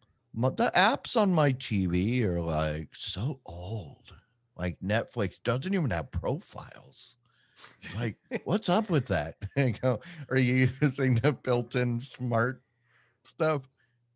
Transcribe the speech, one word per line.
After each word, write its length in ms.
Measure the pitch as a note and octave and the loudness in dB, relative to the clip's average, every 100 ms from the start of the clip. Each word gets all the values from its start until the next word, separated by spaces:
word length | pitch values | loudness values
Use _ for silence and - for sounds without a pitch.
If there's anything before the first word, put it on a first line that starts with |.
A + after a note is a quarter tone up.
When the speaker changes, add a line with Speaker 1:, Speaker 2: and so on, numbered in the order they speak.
| _ _ _ | _ _ _
Speaker 1:
my, 160 | A2+ B2+ | -2 -2
the 200 | - A#3+ - | 2 2 4
apps 420 | G3+ C#4 - A#3 | 4 2 0 2
on 140 | G3+ | 4
my 200 | E3+ D3 | 4 4
T 340 | C3 - G2+ F#2 | 2 -2 0 2
V 380 | F2+ G2+ B2+ | 2 2 2
are, 160 | G#2 F2 | 0 0
like, 480 | E2 D#2 D#2 D#2 D#2+ | 0 0 0 -2 -8
so 460 | - - F#2 B2+ C3+ - | -10 -8 -6 -6 -6 -12
old. 680 | E2+ F2+ A2 D2+ B1+ - - _ _ _ - | -12 -8 -8 -10 -18 -20 -20 _ _ _ -6
Like, 220 | F2+ - | -6 -4
Netflix 600 | F#2+ A2 - A#2+ F#2+ - | -2 -2 -2 -4 -4 -2
doesn't 300 | A#2+ B2 F3+ | -2 -2 0
even 180 | G3 C#3+ | 0 0
have 200 | E2+ - | -2 -4
profiles. 1080 | - G2 D3+ - - - - - - - - _ _ _ - - - - F#2+ | -4 -4 -4 -6 -18 -18 -20 -20 -16 -16 -16 _ _ _ -20 -20 -18 -10 -4
Like, 200 | A#2 - - | -4 -4 -8
Speaker 2:
<laughs> 140 | C4 | -8
Speaker 1:
what's 240 | - G#3 F#3+ | -2 0 4
up 220 | F#3+ G#3+ | 2 4
with 160 | D#3 - | 0 2
that?" 300 | E2+ D#2 - G2+ | 0 -2 -8 -6
<laughs> 100 | C3+ | 0
I 140 | C3 | 0
go, 300 | G2+ B2+ A#2 - D#3+ C#3 | 2 0 -2 -6 -16 -2
"Are 80 | C3 | 2
you 300 | B2 B2+ C3 - | 4 4 2 2
using 340 | D3+ - C3 A#2 | 0 2 2 4
the 160 | C#3+ | 2
built-in 640 | C3+ C3+ A#2+ A2+ B2+ B2 A#2+ | 0 0 0 0 -2 0 -2
smart 640 | - - B2 A2+ B2 B2+ _ _ _ _ _ _ | -6 -8 -2 0 0 -2 _ _ _ _ _ _
stuff?" 380 | - - D#3+ D3 C3 _ _ _ _ | -20 -2 0 0 -4 _ _ _ _